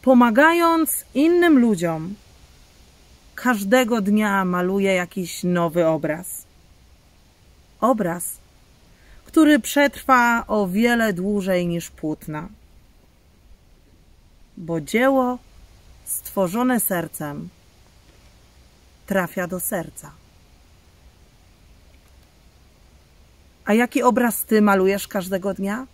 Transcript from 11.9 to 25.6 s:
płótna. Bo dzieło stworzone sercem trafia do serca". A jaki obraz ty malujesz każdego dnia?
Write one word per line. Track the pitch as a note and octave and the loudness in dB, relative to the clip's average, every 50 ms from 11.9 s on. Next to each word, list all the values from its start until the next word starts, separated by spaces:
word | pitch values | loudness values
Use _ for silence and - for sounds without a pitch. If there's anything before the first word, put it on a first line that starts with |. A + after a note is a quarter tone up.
płótna. | - - - D#3 D3+ - - - D3+ D3+ E3+ G3 G#3+ _ _ _ _ - _ _ _ _ _ _ _ _ _ _ _ _ _ - - _ _ _ _ _ _ _ _ _ _ _ _ _ _ _ _ _ - _ _ | -16 -10 -6 -6 -6 -8 -10 -12 -12 -12 -12 -14 -18 _ _ _ _ -20 _ _ _ _ _ _ _ _ _ _ _ _ _ -20 -20 _ _ _ _ _ _ _ _ _ _ _ _ _ _ _ _ _ -20 _ _
Bo | - F3 D#3 E3+ D#3+ | -18 -10 -6 -6 -6
dzieło | D3 C#3 - A3 B3 C4+ C#4 C4 B3+ B3 B3 B3 - - - - - - - - - - - - - | -6 -4 -2 0 2 2 2 2 0 0 -4 -6 -12 -20 -20 -20 -20 -20 -20 -20 -20 -20 -20 -20 -12
stworzone | - - - - - - G#3 F#3+ F3 F3 A#3 B3 B3+ B3+ A#3 | -12 -12 -10 -10 -8 -4 -4 -4 -2 -2 -2 -2 0 0 0
sercem | - - G3 F3 E3 - - - D#3 D3 C#3+ D3 D#3+ F3+ _ _ _ _ _ _ _ _ _ _ _ _ _ - _ - _ _ _ _ _ _ - _ _ _ _ _ _ _ _ | -2 -2 -4 -4 -6 -8 -10 -12 -10 -10 -10 -12 -14 -16 _ _ _ _ _ _ _ _ _ _ _ _ _ -20 _ -20 _ _ _ _ _ _ -20 _ _ _ _ _ _ _ _
trafia | - G3 F#3+ F3+ E3 - G3 F3+ | -4 -2 -2 -2 -2 -6 -8 -8
do | E3+ F#3 F3+ | -6 -8 -8
serca". | - - - F#3 D#3+ D#3 - - - D3 - - _ _ _ _ _ _ - _ _ _ _ _ _ _ _ _ _ - _ _ - _ _ _ _ _ _ _ _ _ - _ _ _ _ _ _ _ - - _ _ _ _ _ _ _ _ _ _ _ _ _ _ _ - _ _ _ _ - _ _ _ _ _ _ _ _ | -8 -6 -6 -6 -8 -8 -14 -20 -20 -20 -20 -20 _ _ _ _ _ _ -20 _ _ _ _ _ _ _ _ _ _ -20 _ _ -20 _ _ _ _ _ _ _ _ _ -20 _ _ _ _ _ _ _ -20 -20 _ _ _ _ _ _ _ _ _ _ _ _ _ _ _ -20 _ _ _ _ -20 _ _ _ _ _ _ _ _
A | - G#3 | 0 2
jaki | A3+ B3 A#3 - C#4 A#3 | 2 2 2 -2 0 2
obraz | B3 A3 A#3 B3 A3+ G3+ - - | 2 2 4 0 0 -2 -4 -4
ty | - A3+ G#3+ G#3+ | 0 2 4 4
malujesz | G#3 G3 F#3+ F#3 F#3+ G3 G3+ - - | 4 4 4 2 2 0 -2 -6 -6
każdego | - G3+ F3+ F#3 G3 F#3+ F3 G3+ F#3+ | -6 -8 -6 -4 -6 -4 -4 -6 -6
dnia? | F#3+ | -4